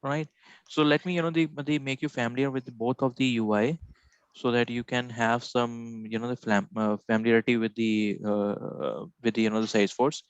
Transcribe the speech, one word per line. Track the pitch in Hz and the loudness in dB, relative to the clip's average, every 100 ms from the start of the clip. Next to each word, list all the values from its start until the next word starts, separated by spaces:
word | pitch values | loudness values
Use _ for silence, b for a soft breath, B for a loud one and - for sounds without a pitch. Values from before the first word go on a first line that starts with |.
Right. | 135 147 151 _ b b _ | -4 -4 -4 _ b b _
So | - | 2
let | 151 147 | 4 4
me, | 180 | 2
you | 180 | -2
know, | 165 | 0
the, | 165 160 156 | 2 0 -2
the | 143 151 | -2 -2
make | 135 135 | -2 -4
you | 147 | -4
familiar | - 120 123 139 | -2 -2 0 -2
with | 131 127 117 | -2 -8 -4
both | 117 127 | -2 0
of | 135 | -2
the | 123 131 120 | 0 0 2
U | 107 | 2
I | 104 117 160 - b b b b | 2 2 -2 -8 b b b b
so | - 127 | -6 0
that | 120 120 | 2 0
you | 120 | -2
can | 117 123 123 | -2 -4 -4
have | 117 117 120 | -2 0 0
some, | - 123 120 117 117 113 110 | 0 0 0 -4 -10 -12 -6
you | 113 | -6
know, | 120 | -4
the | 123 | -6
flam-, | - 104 98 | 0 0 0
uh, | 110 107 104 _ | -2 0 0 _
familiarity | 110 113 113 110 120 | 0 4 4 4 2
with | 113 | 0
the, | 107 113 107 107 101 | -2 0 2 0 -2
uh, | 104 104 101 104 - - 69 60 104 _ | -2 0 0 -2 -6 -6 -6 -6 -10 _
with | 117 | -4
the, | 110 | 0
you | 110 | 0
know, | 107 | 0
the | 110 | 0
Salesforce. | 110 98 - 131 - | 2 2 2 -2 -2